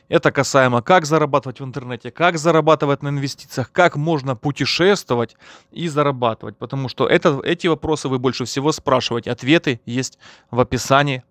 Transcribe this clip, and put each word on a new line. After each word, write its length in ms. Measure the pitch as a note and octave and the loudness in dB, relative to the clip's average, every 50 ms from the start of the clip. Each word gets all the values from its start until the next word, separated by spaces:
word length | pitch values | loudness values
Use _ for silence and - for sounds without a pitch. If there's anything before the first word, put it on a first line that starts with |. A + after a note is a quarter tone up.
| _ _ | _ _
Это 220 | - - - D3+ | 0 2 2 2
касаемо, 500 | - - C3 - - C#3+ C3 B2+ B2 A#2+ | 0 2 -2 2 4 4 4 4 2 0
как 240 | A2+ - F#3 F#3 E3+ | 2 4 4 4 4
зарабатывать 540 | C#3+ D#3 D#3+ D3+ D3 C#3 C#3+ - C3+ A#2+ - | 4 0 0 0 2 0 -2 -2 -2 -12 -12
в 40 | C#3 | -12
интернете, 480 | B2+ A#2+ C#3+ B2+ B2 B2 A2+ _ B2 | -12 -10 -12 -10 -10 -12 -10 _ -14
как 260 | - - D#3+ F3 F3 D#3+ | -4 0 0 0 0 2
зарабатывать 680 | C#3+ E3+ D#3+ D#3+ D3+ D3+ D#3 D3 D#3+ C#3+ C#3+ C#3 - | 0 2 2 4 4 4 4 4 4 0 -2 -2 -2
на 60 | C#3+ | -4
инвестициях, 640 | C#3+ C#3+ C3+ C#3 - - - - - - B2+ - | -4 -4 -4 -6 -8 -10 -18 -10 -6 -6 -6 -4
как 240 | _ - F3+ E3+ - | _ 2 2 2 2
можно 400 | D3 D3 E3 E3 D3 B2+ C#3 C3 | 0 -2 -2 -2 -2 -2 -4 -6
путешествовать 1000 | A2+ - D3 C#3 - C#3+ - - - E3 F#3+ G#3 F#3 - - B2+ A#2+ A2+ - _ _ _ - - - _ _ | -4 -4 -6 -4 -2 -4 -4 0 2 2 2 2 2 0 -2 -2 -2 -2 -4 _ _ _ -20 -20 -20 _ _
и 160 | _ - E3 F3 | _ -8 -8 -4
зарабатывать. 720 | C#3+ D3 D3 C#3+ C#3 B2+ A#2+ A#2 A2 - - A2 G2+ _ | 0 0 0 0 0 0 -2 -2 -2 -2 -10 -16 -12 _
Потому 320 | - A#2+ - C#3 C3+ A#2+ | -12 -8 -6 -6 -6 -6
что 180 | - - C3 - | -4 -2 2 4
это, 320 | C#3+ F3 - F3+ C#3+ C3+ - | 4 4 4 2 0 0 -2
эти 240 | - E3+ F3 - F3+ | -4 -4 -2 0 -2
вопросы 420 | D#3+ D3 - D#3 D#3 D3 - C#3 | -2 -2 -2 -4 -4 -4 -4 -4
вы 100 | C3 B2+ | -4 -2
больше 260 | B2+ C3 A#2+ - B2+ | -2 -2 -2 -2 -8
всего 260 | A2+ - C#3+ C3+ D3+ | -6 -6 -2 -2 -2
спрашиваете. 600 | D3+ - - - C3 B2 G#2+ - A#2 A#2 A2 - | -2 -2 0 0 0 0 0 -2 -6 -6 -6 -6
Ответы 500 | A#2+ - - B2 D3+ E3+ - D#3 C3 A2+ _ | -8 -6 0 2 2 2 2 -2 -4 -4 _
есть 340 | - A#2+ B2+ B2+ - _ _ _ - - _ _ _ | -8 -6 -6 -6 -6 _ _ _ -20 -20 _ _ _
в 80 | - A#2+ | -2 -2
описании 640 | B2 A2+ - B2 - - C#3 C#3 C#3+ C#3+ C3+ B2+ - _ | 0 0 0 -6 0 2 2 4 4 2 -2 -6 -8 _